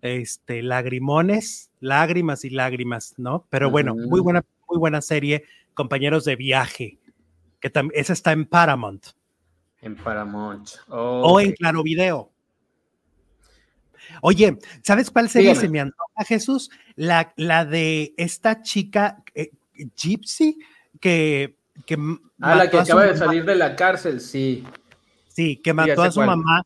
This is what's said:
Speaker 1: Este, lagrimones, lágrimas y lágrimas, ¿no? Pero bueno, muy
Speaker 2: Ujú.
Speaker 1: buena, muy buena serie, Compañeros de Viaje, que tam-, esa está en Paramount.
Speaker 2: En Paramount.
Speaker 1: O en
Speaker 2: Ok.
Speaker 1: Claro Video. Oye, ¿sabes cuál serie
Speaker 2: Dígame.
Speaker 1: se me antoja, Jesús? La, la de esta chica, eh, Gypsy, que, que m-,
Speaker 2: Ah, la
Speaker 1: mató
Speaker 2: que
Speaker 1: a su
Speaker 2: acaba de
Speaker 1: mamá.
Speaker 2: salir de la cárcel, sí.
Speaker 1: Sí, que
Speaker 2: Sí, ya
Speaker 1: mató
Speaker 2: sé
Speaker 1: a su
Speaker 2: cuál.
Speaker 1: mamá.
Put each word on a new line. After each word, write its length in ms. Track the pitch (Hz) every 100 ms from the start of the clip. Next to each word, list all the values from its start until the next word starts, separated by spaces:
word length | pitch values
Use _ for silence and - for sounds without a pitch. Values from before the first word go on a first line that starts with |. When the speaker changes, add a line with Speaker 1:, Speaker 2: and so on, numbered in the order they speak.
Speaker 1:
Este, 600 | 123 123 117 - _ 120
lagrimones, 1040 | 123 127 123 127 135 151 175 214 220 - - _
lágrimas 640 | 131 139 160 175 165 139 135
y 40 |
lágrimas, 640 | 131 127 127 120 117 - -
¿no? 280 | 123 156 _
Pero 200 | 135 135
bueno, 240 | 143 139 117
muy 240 | 120 180
Speaker 2:
Ujú. 40 |
Speaker 1:
buena, 200 | 180 175 - _ _
muy 100 | 170
buena 220 | 160 151
serie, 420 | - 151 143 147 147 _ _
Compañeros 520 | - 131 139 143 156 151
de 100 | 127
Viaje, 640 | 135 131 123 - 117 _ _ _ _ _ _ _
que 120 | 135
tam-, 200 | 156 143
esa 200 | 151 143
está 180 | 175 -
en 140 | 156 151
Paramount. 600 | 170 165 131 107 98 - _ _ _ _ _ _ _
Speaker 2:
En 140 | 113 104
Paramount. 720 | - 107 104 104 107 104 - - _
Speaker 1:
O 520 | 123 120 123 131 185
en 100 | 202
Speaker 2:
Ok. 60 | -
Speaker 1:
Claro 260 | 170 160
Video. 480 | 156 160 185 156 107 _ _ _ _ _ _ _ _ _ _ _ _ _ _ _ _ _ - 165
Oye, 360 | 160 190 208 127 - -
¿sabes 280 | - 202 262
cuál 180 | - 233
serie 200 | 233 226
Speaker 2:
Dígame. 120 | 247
Speaker 1:
se 80 | 208
me 100 | 156
antoja, 440 | 139 - - - 208
Jesús? 440 | 226 220 262 - _ _ -
La, 380 | 165 170 165 -
la 300 | 165 165 156
de 480 | 165 160 156 151 -
esta 440 | 170 - 220 220
chica, 600 | - 208 202 208 202 202 - -
eh, 160 | - _ _ _ 139 -
Gypsy, 640 | 160 214 - - 311 311 - _ _ _
que, 580 | 190 170 156 143 139 _ _ - -
que 100 | 156
m-, 240 | 151 165 _ _
Speaker 2:
Ah, 160 | 143 170
la 100 | 180
Speaker 1:
mató 60 |
Speaker 2:
que 60 | 170
Speaker 1:
a 80 | -
su 60 |
Speaker 2:
acaba 120 | 170
de 100 | 202
Speaker 1:
mamá. 120 | 160 160
Speaker 2:
salir 200 | 165 165
de 100 | 190
la 200 | 156 139
cárcel, 460 | 180 180 175 127
sí. 420 | - 139 135 127 127 - _ _ _ _ _
Speaker 1:
Sí, 300 | - 165 139
que 140 | -
Speaker 2:
Sí, 60 | 160
ya 80 | 160
Speaker 1:
mató 140 | 143
Speaker 2:
sé 40 | 175
Speaker 1:
a 40 |
su 80 | 175
Speaker 2:
cuál. 100 | -
Speaker 1:
mamá. 340 | 170 160 170